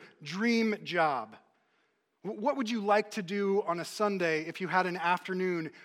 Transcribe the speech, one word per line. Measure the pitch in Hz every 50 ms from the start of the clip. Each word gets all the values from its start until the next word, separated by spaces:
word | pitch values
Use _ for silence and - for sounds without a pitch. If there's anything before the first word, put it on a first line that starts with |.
| - - - _
dream | 151 143 170 190 226 240 233 226 226 220 208 190 160
job? | 143 170 175 160 151 139 120 110 107 107 - _ _ _ _ _ _ _ _ _ _ _ _ _ _ _ _
Wh-, | - 190 226 208
what | 208 285 277
would | 277 240 214
you | 240 220
like | 196 208 202 214 214 214
to | - 220 185
do | 165 202 202 202 196 196 202 202
on | 170 170 175
a | 160
Sunday | - - - 214 208 202 185 175 165 160 156 160
if | 170 160 -
you | 190
had | 151 175 185 180
an | 180 175
afternoon | 180 165 170 180 175 - - 190 185 185 185 175 170 160 151 - -